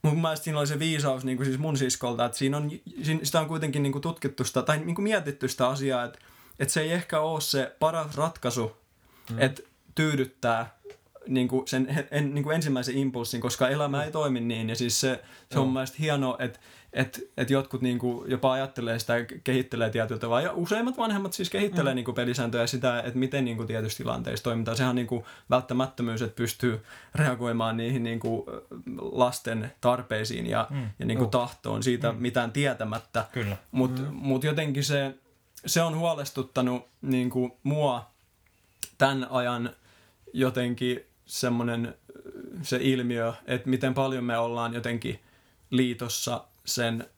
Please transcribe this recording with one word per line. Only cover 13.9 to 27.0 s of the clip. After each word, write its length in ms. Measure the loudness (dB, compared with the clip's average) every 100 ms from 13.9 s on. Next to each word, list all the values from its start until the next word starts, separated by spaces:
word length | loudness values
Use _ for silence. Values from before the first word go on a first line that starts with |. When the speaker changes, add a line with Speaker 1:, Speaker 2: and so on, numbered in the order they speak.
| 0
Speaker 1:
ei 80 | -2
toimi 280 | 0 0 0
niin. 300 | 0 -2 -2
Ja 60 | 0
siis 240 | 0 2
se, 60 | 2
se 120 | 0
on 20 | -6 -20 -4 2
Speaker 2:
Joo. 80 | 2
Speaker 1:
mun 80 |
mielestä 240 | 2 -2 -2
hienoa, 360 | 0 2 0 0
että, 200 | -4 -6 -20 -20 -8
että, 260 | -2 -2 -2 -10 -4
että 160 | 2
jotkut 280 | 2 2 -2
niinku 440 | 0 0 0 -2 -2
jopa 240 | 2 2
ajattelee 460 | 2 -2 -4 -2 -2
sitä 180 | 0 0
ja 60 | 0
ke-, 140 | -6
kehittelee 460 | 0 2 2 0 0
tietyllä 300 | 2 0 -2
tavalla. 220 | 0 2
Ja 100 | 2
useimmat 440 | -2 0 0 0 0
vanhemmat 360 | 0 0 -2
siis 160 | -4 -4
kehittelee 440 | 0 0 2 0
Speaker 2:
Mm. 20 | 0
Speaker 1:
niinku 180 | -2
pelisääntöjä 540 | -2 -2 0 0 0 0
sitä, 320 | 2 0 0
että 200 | -2 0
miten 260 | 0 0 0
niinku 200 | -2 -4
tietyissä 320 | -2 -4 -4
tilanteissa 460 | -4 -4 -4 -4
toimitaan. 340 | -2 -2 -2 0
Sehän 120 | 2
on 60 | 2
niinku 300 | 0 -4 -4 -18 _
välttämättömyys, 720 | 0 2 -2 -2 -2 -4 -2
että 140 | -4 -2
pystyy 460 | -4 0 0 0 -8 -20